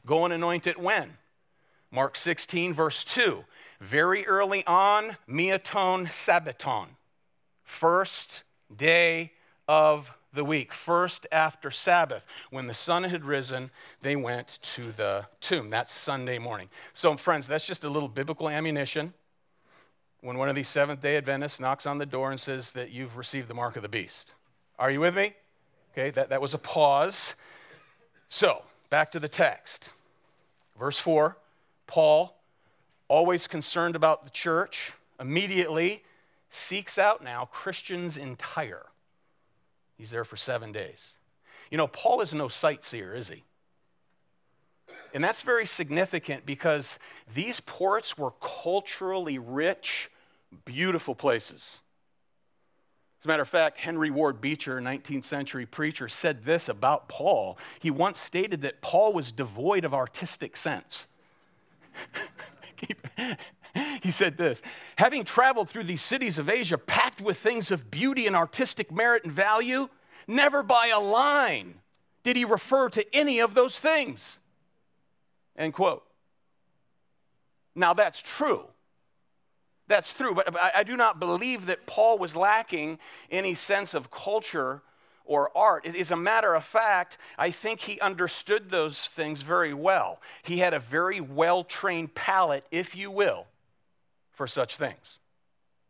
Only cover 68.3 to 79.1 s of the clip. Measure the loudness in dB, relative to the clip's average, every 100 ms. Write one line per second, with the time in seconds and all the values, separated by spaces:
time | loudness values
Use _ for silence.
68.3 | 2 2 0 -2 -2 -4 0 4 4 2
69.3 | 0 4 4 2 -2 -4 _ _ -18 -2
70.3 | 2 4 4 4 4 6 4 4 4 4
71.3 | 4 2 0 -6 -18 _ _ _ _ 0
72.3 | 2 2 2 4 2 4 0 0 2 4
73.3 | 4 4 4 4 2 2 2 2 -6 -14
74.3 | -18 _ _ _ _ _ _ _ _ _
75.3 | _ _ -6 -4 2 2 2 -6 _ _
76.3 | _ _ _ _ _ _ _ _ _ _
77.3 | _ _ _ _ 2 4 6 2 0 -10
78.3 | -2 0 0 -4 _ _ _ _